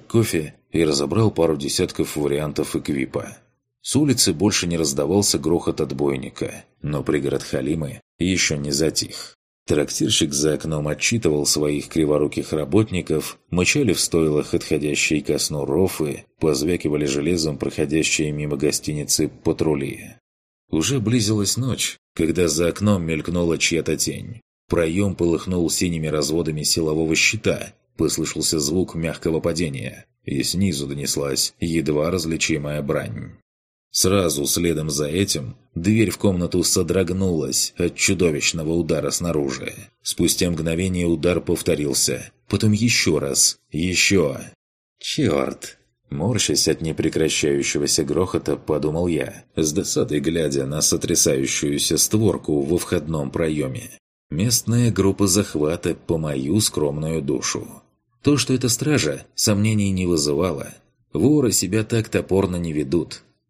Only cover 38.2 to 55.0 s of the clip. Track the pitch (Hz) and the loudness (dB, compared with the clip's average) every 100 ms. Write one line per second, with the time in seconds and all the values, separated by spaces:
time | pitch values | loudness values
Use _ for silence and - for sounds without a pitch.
38.2 | 85 71 - 82 78 85 80 78 69 - | 2 2 -2 -2 -2 0 0 0 0 -2
39.2 | 85 76 69 65 - - - _ - - | -2 0 -2 -4 -10 -12 -20 _ -10 0
40.2 | - - 90 80 80 82 92 90 85 80 | 0 2 0 0 -2 0 0 0 0 2
41.2 | 87 85 - 82 - 76 71 69 - 64 | 2 0 0 -2 0 0 0 0 0 -2
42.2 | - _ - 101 107 104 120 - - 73 | -8 _ -4 2 4 4 4 2 2 2
43.2 | 69 65 - - - 78 90 87 - 95 | 0 2 2 0 -8 -2 0 2 4 4
44.2 | 73 - - - _ _ _ _ - - | 2 -2 -12 -20 _ _ _ _ -6 0
45.2 | 117 71 64 - - - _ _ - 69 | 2 2 0 -6 -16 -18 _ _ -12 -4
46.2 | 101 110 - 71 80 78 80 76 78 78 | -2 0 0 2 0 0 -4 -2 -2 0
47.2 | 78 - 76 71 65 73 71 - 69 73 | 0 2 0 0 0 -2 0 0 0 0
48.2 | 92 82 - 69 - 73 76 80 90 76 | 0 -2 -2 -4 -2 -2 0 0 0 -2
49.2 | 65 - - - 78 85 - 151 127 76 | -4 -10 -10 -2 0 0 -2 -2 0 0
50.2 | 78 82 76 69 67 78 - 82 76 85 | 0 0 0 -2 -2 0 0 0 0 2
51.2 | 82 67 65 - 73 71 - 78 - 110 | 2 2 -2 -2 -2 -2 0 0 2 2
52.2 | 104 71 - 73 69 85 - 87 76 78 | 2 0 0 0 2 0 0 -2 -2 -4
53.2 | 69 78 80 76 65 58 - - _ _ | -4 -2 -2 -2 -4 -6 -14 -20 _ _
54.2 | - 76 120 113 - 117 120 95 | -8 -2 0 0 0 2 2 2